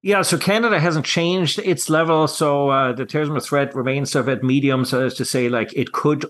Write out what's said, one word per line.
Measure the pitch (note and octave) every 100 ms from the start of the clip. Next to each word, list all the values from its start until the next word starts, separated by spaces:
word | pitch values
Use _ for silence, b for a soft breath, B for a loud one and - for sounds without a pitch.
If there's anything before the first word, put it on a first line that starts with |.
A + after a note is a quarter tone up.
Yeah, | F#3+ G3+
so | - D#3+
Canada | F3 G#3+ A#3 F#3
hasn't | E3+ D#3 -
changed | - E3+ F#3 D#3+ -
its | G3 D#3+ -
level. | D#3 E3 D#3+ D3+
So, | - D3+ C#3+ C#3
uh, | C3+ C3
the | B2 B2+
terrorism | D3+ D3 D3
threat | - C#3+ C#3
remains | C3 B2+ C#3 C#3
sort | C#3+ B2
of |
at | B2
medium, | B2+ C#3 C#3 C3
so | B2 B2+ C3
as |
to | -
say, | B2 C3+ A#2+
like, | A#2+ A2
it | - A#2
could | - D3 D3+